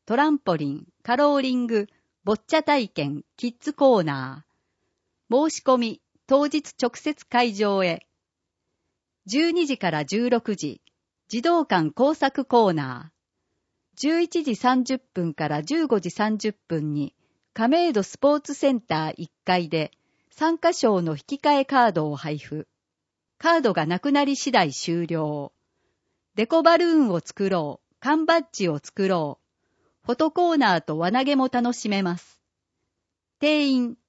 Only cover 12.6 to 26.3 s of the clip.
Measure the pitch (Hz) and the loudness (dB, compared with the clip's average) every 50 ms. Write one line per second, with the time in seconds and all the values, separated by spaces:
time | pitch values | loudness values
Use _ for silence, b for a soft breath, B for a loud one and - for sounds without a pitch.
12.6 | 220 190 170 156 139 131 123 123 156 160 _ _ _ _ _ _ _ _ _ _ | 4 4 2 0 -2 -6 -8 -12 -16 -18 _ _ _ _ _ _ _ _ _ _
13.6 | _ _ _ _ _ _ _ - - 294 330 330 349 330 - 339 302 269 220 - | _ _ _ _ _ _ _ -6 -2 -2 0 0 0 0 -2 -2 -2 -2 -2 0
14.6 | - 247 262 254 247 247 262 254 - _ - 185 175 165 147 - 160 147 151 151 | 2 2 2 2 0 0 -4 -6 -6 _ -6 -4 -4 -4 -4 -4 -4 -4 -2 -4
15.6 | 151 180 285 339 320 269 233 202 170 175 - - 214 214 214 208 - 214 208 _ | -4 -2 -2 -2 0 0 0 0 -2 -4 -4 -2 -2 -2 -2 -2 -4 -6 -6 _
16.6 | _ - 170 156 151 151 147 147 143 - - _ _ _ _ _ _ _ _ - | _ -6 -6 -4 -4 -4 -4 -4 -6 -8 -10 _ _ _ _ _ _ _ _ -2
17.6 | 220 240 294 349 349 339 247 208 185 - - - - 285 294 294 - - 277 - | 0 2 2 2 2 2 0 0 -2 -4 -4 0 2 2 2 2 -2 -6 -4 -2
18.6 | - 277 262 220 - - 160 156 156 156 - - 170 - _ _ _ - 180 180 | 0 0 0 0 -2 -4 -4 -4 -4 -4 -8 -10 -12 -16 _ _ _ -2 0 0
19.6 | 175 151 170 160 151 - _ _ _ _ _ _ _ _ _ - 311 330 330 311 | 0 -2 -2 -4 -4 -4 _ _ _ _ _ _ _ _ _ -2 -2 -2 0 0
20.6 | - 330 - - - 226 202 180 170 160 156 139 - - 277 - - 294 294 277 | 0 0 0 2 2 2 2 2 0 -2 -4 -6 -8 -10 -10 -2 0 2 2 2
21.6 | 269 - 277 262 247 220 170 170 151 151 147 131 - 156 151 147 - - 147 156 | 2 2 2 2 2 4 2 0 -2 -2 -4 -6 -8 -8 -8 -8 -10 -10 -12 -12
22.6 | - - _ _ _ _ _ _ _ _ _ _ _ _ _ _ - 330 339 330 | -12 -14 _ _ _ _ _ _ _ _ _ _ _ _ _ _ 0 2 2 4
23.6 | 262 220 175 175 151 156 175 180 - 285 277 285 285 277 277 - - 277 233 220 | 2 2 2 0 0 0 -2 -2 0 0 2 2 2 0 -2 -4 -2 0 2 2
24.6 | 175 147 131 - - 180 165 170 170 160 165 160 156 151 151 147 143 - - _ | 2 2 -2 -6 -6 -4 -4 -2 -2 -4 -4 -4 -4 -4 -6 -8 -10 -12 -16 _
25.6 | _ _ _ _ _ _ _ _ _ _ _ _ _ _ | _ _ _ _ _ _ _ _ _ _ _ _ _ _